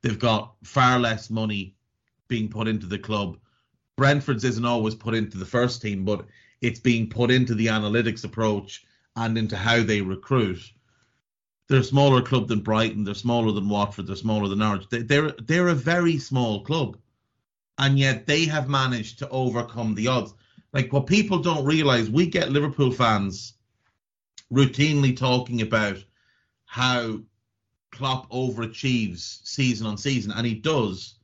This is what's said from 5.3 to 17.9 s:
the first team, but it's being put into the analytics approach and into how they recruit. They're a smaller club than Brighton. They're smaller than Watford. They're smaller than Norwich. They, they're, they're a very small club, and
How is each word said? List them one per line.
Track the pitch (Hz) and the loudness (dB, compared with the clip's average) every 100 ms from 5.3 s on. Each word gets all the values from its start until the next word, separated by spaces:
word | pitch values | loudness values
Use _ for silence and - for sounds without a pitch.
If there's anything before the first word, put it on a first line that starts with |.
| 92 | -8
the | 92 | -4
first | 123 123 - | 0 0 -2
team, | 110 98 | -6 -4
but | 95 101 - _ _ _ | -2 -4 -6 _ _ _
it's | 120 113 | -4 0
being | 131 117 110 | 2 2 0
put | 110 120 | 0 2
into | 127 123 113 | 4 2 2
the | 113 | 2
analytics | 110 107 113 113 113 - | 0 0 0 0 -2 -8
approach | - 113 101 101 - _ _ _ - | -2 0 0 -6 -18 _ _ _ -6
and | 113 113 | -2 -2
into | 110 104 | -2 -2
how | 101 117 | 2 2
they | 107 107 | 4 0
recruit. | 95 92 - 135 104 92 - _ _ _ _ _ _ _ _ _ _ | -2 -6 -2 0 0 -4 -12 _ _ _ _ _ _ _ _ _ _
They're | 135 | 2
a | |
smaller | 110 139 143 131 | 4 4 6 6
club | - 131 107 | 4 0 0
than | 110 | -2
Brighton. | 110 110 113 101 101 | 0 2 2 0 -6
They're | |
smaller | 101 120 120 110 | -4 -2 0 0
than | 104 101 | 0 0
Watford. | 104 101 104 95 | 0 -2 -4 -8
They're | 98 | -6
smaller | 110 107 101 | -2 -2 0
than | 98 | 0
Norwich. | 107 101 - | 0 -2 -4
They, | 120 | -8
they're, | 113 143 156 | 0 2 2
they're | - 113 165 180 | -4 -2 2 2
a | 160 | 0
very | 127 175 170 160 | 0 0 2 0
small | - 135 120 104 | -2 -2 0 -2
club, | 98 160 123 - _ _ _ _ _ _ _ - | -4 -4 -4 -6 _ _ _ _ _ _ _ -2
and | 139 | 2